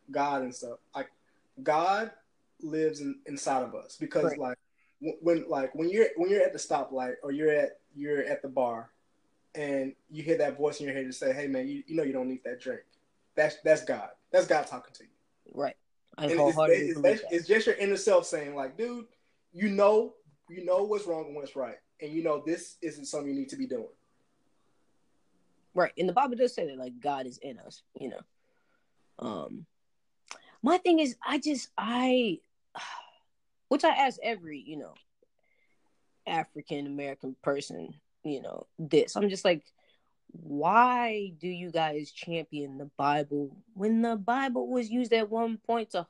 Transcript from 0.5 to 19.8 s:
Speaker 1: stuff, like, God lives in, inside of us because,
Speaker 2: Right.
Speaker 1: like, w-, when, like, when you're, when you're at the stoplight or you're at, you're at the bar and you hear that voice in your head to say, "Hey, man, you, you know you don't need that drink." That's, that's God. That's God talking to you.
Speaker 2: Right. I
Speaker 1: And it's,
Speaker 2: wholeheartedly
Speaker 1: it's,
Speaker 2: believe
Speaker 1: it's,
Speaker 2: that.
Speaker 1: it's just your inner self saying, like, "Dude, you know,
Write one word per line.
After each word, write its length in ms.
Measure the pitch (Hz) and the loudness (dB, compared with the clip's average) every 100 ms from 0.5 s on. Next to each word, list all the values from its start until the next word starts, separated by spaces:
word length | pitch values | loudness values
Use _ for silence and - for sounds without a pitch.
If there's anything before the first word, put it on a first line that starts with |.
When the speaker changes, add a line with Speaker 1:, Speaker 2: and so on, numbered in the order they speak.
Speaker 1:
stuff, 240 | 123 120 117 _ 139 | -8 -12 -12 _ -10
like, 140 | 131 _ _ _ _ - | -10 _ _ _ _ -4
God 480 | 135 151 180 202 226 - _ _ _ _ | 2 4 4 2 -2 -10 _ _ _ _
lives 400 | - 156 156 143 | -6 0 0 0
in, 200 | 139 135 - | -6 -8 -10
inside 360 | 139 151 131 | -6 -2 -2
of 120 | 120 - | -2 -8
us 200 | - - | -14 -10
because, 280 | 156 170 | -4 0
Speaker 2:
Right. 140 | 151 147 | 0 0
Speaker 1:
like, 200 | 127 123 _ _ _ _ | -4 -6 _ _ _ _
w-, 160 | 156 156 | -8 -2
when, 260 | 160 165 160 | 2 2 0
like, 240 | 139 135 151 | -2 -2 -2
when 120 | 170 | 0
you're, 180 | 208 220 165 | 4 2 2
when 120 | 185 | 2
you're 140 | 202 | 4
at 100 | 180 | 4
the 60 | 147 | 0
stoplight 560 | - 151 127 131 127 - | -2 -2 -2 -4 -4 -6
or 80 | 143 | -6
you're 200 | 143 156 | 0 4
at, 240 | 147 135 - _ | 4 2 -4 _
you're 300 | 143 143 143 | -10 -2 -2
at 180 | 131 - | 0 -4
the 60 | 135 | -4
bar 420 | 127 123 117 117 _ _ _ _ _ _ | -2 0 -2 -10 _ _ _ _ _ _
and 380 | 156 147 139 135 - _ | -8 -2 -2 -2 -8 _
you 140 | 151 | -6
hear 120 | 151 160 | 0 2
that 180 | 147 131 | 2 2
voice 220 | 147 147 | 0 0
in 60 | 143 | -4
your 80 | 135 | -6
head 100 | 131 | -6
to 60 | |
say, 200 | 127 139 | -4 -2
"Hey, 140 | 135 143 | 0 -2
man, 220 | 131 131 | -2 -4
you, 160 | 143 139 | -6 -4
you 80 | |
know 80 | 160 | -2
you 100 | 143 | 0
don't 140 | 131 127 | -2 -4
need 140 | 127 | -6
that 180 | 120 127 | -8 -8
drink." 200 | 131 117 - _ _ _ _ - | -8 -8 -12 _ _ _ _ 2
That's, 180 | 151 - | 2 2
that's 220 | 156 151 | 4 4
God. 240 | - 117 98 - _ | 2 -4 -6 -14 _
That's 160 | 180 175 | 2 4
God 180 | 156 139 | 2 0
talking 260 | 123 - | -8 -14
to 100 | - | -20
you. 60 | - _ _ _ - | -20 _ _ _ -14
Speaker 2:
Right. 220 | - 139 - _ _ _ - | -4 -4 -6 _ _ _ -4
I 60 | |
Speaker 1:
And 80 | 147 | 0
it's, 80 | 165 | 4
Speaker 2:
wholeheartedly 460 | 143 156 156 170 151 | 4 6 6 6 4
Speaker 1:
it's, 120 | 156 | 2
Speaker 2:
believe 120 | - | 4
Speaker 1:
it's, 80 | 220 | 4
Speaker 2:
that. 100 | - | 2
Speaker 1:
it's 140 | 170 170 | -2 4
just 200 | 220 214 | 4 4
your 80 | - | 2
inner 200 | 196 190 | 0 2
self 300 | 214 180 170 | 6 6 4
saying, 300 | 160 143 143 | -2 -4 -6
like, 200 | 131 170 | -8 -6
"Dude, 280 | 240 240 226 _ _ _ _ | -6 -6 -14 _ _ _ _
you 160 | 170 208 | -4 0
know, 460 | 196 | 6